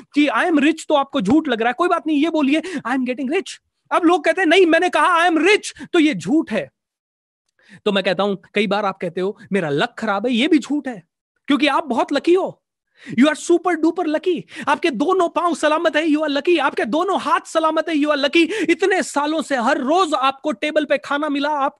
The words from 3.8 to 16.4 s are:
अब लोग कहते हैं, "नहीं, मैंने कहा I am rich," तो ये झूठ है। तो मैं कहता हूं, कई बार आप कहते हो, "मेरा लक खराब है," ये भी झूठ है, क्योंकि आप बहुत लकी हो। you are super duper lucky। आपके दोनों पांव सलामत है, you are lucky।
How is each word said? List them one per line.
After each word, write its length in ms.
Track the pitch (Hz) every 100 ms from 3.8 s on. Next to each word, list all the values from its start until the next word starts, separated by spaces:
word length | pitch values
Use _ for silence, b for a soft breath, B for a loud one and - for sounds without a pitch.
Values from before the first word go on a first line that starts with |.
| -
अब 120 | 311
लोग 200 | 339 359
कहते 180 | 349 320
हैं, 60 | 370
"नहीं, 180 | 349 359
मैंने 240 | 330 359
कहा 300 | 330 311 339
I 120 | 349
am 120 | 320
rich," 440 | 330 427 - - 277
तो 60 | 349
ये 140 | 302
झूठ 380 | 214 151 302 269
है। 200 | 214 139 _ _ _ _ _ _ _ _ _ B 190 -
तो 60 |
मैं 120 | 202
कहता 200 | 196 175
हूं, 120 | 202 196 -
कई 140 | - 190
बार 180 | 202 208
आप 120 | 190
कहते 240 | 180 165
हो, 160 | 185 214 202
"मेरा 180 | 196 160
लक 260 | 143 226 -
खराब 280 | 220 202 233
है," 60 |
ये 140 | 240 285
भी 120 | 320
झूठ 280 | - 294 262
है, 160 | 220 - _ _ _ -
क्योंकि 200 | 277 294
आप 180 | 277 330
बहुत 280 | 240 339
लकी 200 | 285 294
हो। 240 | 359 320 - _ _ _ B B
you 180 | 202 285
are 140 | 302 -
super 300 | 339 349 339
duper 320 | 320 339 339
lucky। 340 | 302 370 320 - B 254
आपके 240 | 294 339
दोनों 380 | 233 294 381 339
पांव 260 | 320 339 311
सलामत 400 | 311 302 339 294
है, 80 |
you 160 | 330 294
are 120 | 311
lucky। 280 | 277